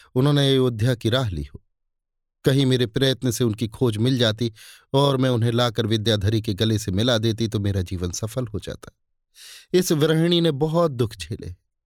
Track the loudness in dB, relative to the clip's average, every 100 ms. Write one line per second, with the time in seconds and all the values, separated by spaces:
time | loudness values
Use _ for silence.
0 | -6 0 2 4 4 4 2 0 -2 0
1 | 0 0 -2 -4 -8 -14 _ _ _ _
2 | _ _ _ _ 0 2 4 2 0 0
3 | 0 0 -2 0 0 -2 -6 -2 -2 0
4 | 0 2 2 0 -4 -6 -20 -20 _ 2
5 | 2 2 2 2 0 2 0 0 -2 0
6 | 0 0 2 0 -2 -2 0 0 -2 -2
7 | 0 0 0 -2 -2 -2 -2 -4 -4 -6
8 | -6 -6 -8 -6 -8 -8 -10 -12 -16 -20
9 | _ _ _ -20 -20 -20 -2 0 2 2
10 | 4 4 2 2 2 0 0 2 0 0
11 | -4 -4 -12 -10 -12 -16 _ _